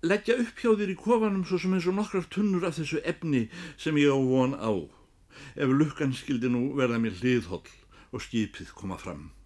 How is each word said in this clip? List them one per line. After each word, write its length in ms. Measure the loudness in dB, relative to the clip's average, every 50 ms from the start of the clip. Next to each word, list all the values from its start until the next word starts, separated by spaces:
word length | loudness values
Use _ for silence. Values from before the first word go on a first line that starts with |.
| 2
leggja 300 | 2 0 0 2 0 0 0
upp 180 | 0 -4 -4 -2
hjá 140 | 2 2 2
þér 180 | 4 2 -2 -4
í 40 | -4
kofanum 460 | 0 2 2 4 4 2 0 0 -2 0
svo 100 | -2 -2
sem 120 | 0 2 0
eins 140 | 2 2 0
og 80 | 0 0
nokkrar 300 | -2 -2 -2 -4 -4 -4 -2
tunnur 320 | 0 2 2 2 2 0 0
af 80 | -2 -4
þessu 220 | -4 -2 -4 -4 -2 -4
efni 360 | -6 -4 -2 0 2 2 0 0 -6 -14 -14 -14 -14 -6
sem 200 | -4 0 2 4
ég 120 | 6 6 6
á 40 | 4
von 400 | 4 4 4 4 4 2 0 -2
á, 160 | -2 0 0 -2 -2 -6 -14 -20 -20 _ _ _ _ _ -20 -20 -20 -18 -6
ef 160 | -2 2 2
lukkan 440 | 4 4 4 2 0 -2 -2 -2 -2 -4
skyldi 340 | -4 -4 -2 0 0 0 0
nú 120 | 0 0 -2 0 0
verða 220 | 0 0 2 0
mér 140 | -2 -2 -4 -2
hliðholl 440 | 0 2 2 2 0 -4 -10 -10 -10 -14 -20 -20 -20 _ -20 -20 -20 _ -12
og 120 | -12 -10
skipið 480 | -4 -2 -2 -2 -2 -4 -14 -16 -16 -16 -12
koma 220 | -10 -10 -10 -8
fram. 300 | -10 -12 -12 -12 -14 -18 -20 -20 -20